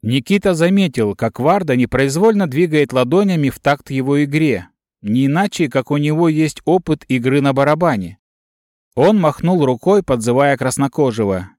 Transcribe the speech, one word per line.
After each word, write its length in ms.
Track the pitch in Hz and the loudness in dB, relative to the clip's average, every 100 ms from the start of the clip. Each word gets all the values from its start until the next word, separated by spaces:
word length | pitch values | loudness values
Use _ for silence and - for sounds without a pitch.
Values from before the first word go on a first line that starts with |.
| 107 | -2
Никита 480 | 131 - 202 196 | -4 0 0 0
заметил, 600 | 170 170 196 185 127 104 101 | 0 2 2 0 0 -2 -2
как 240 | 117 - | -6 -2
Варда 360 | 127 196 170 127 | 0 0 0 0
непроизвольно 720 | 123 127 139 147 214 208 180 | 0 0 -2 2 2 2 -2
двигает 480 | 131 175 151 143 | 0 0 2 0
ладонями 560 | 127 123 170 202 175 139 | 0 0 2 2 0 -2
в 80 | - | -2
такт 320 | - 143 - | -2 -2 -4
его 340 | 135 131 143 | -6 0 0
игре, 460 | 143 147 156 104 101 _ _ _ | 0 0 0 -2 -6 _ _ _
не 240 | 104 117 139 | -2 0 2
иначе, 420 | 156 202 - 151 | 0 -2 -2 -2
как 220 | 131 123 | -2 -2
у 80 | 143 | -2
него 320 | 147 151 170 | -2 0 0
есть 320 | 156 156 - | 2 -2 -4
опыт 420 | - 180 170 156 - | -2 -2 0 -6 -2
игры 340 | 131 123 139 | -2 0 0
на 120 | 139 | 0
барабане. 680 | 135 139 151 175 113 87 98 _ _ _ _ _ _ _ | 0 0 2 0 -2 -6 -14 _ _ _ _ _ _ _
Он 260 | - 151 214 | 0 2 4
махнул 460 | 160 - 165 180 135 | 0 0 0 2 0
рукой, 380 | 123 - 202 | 0 2 0
подзывая 540 | 185 127 113 120 143 139 | 0 -2 0 2 2 0
краснокожего, 920 | 131 131 139 - 139 110 104 92 92 | -2 -2 -4 0 -2 0 -2 -2 -6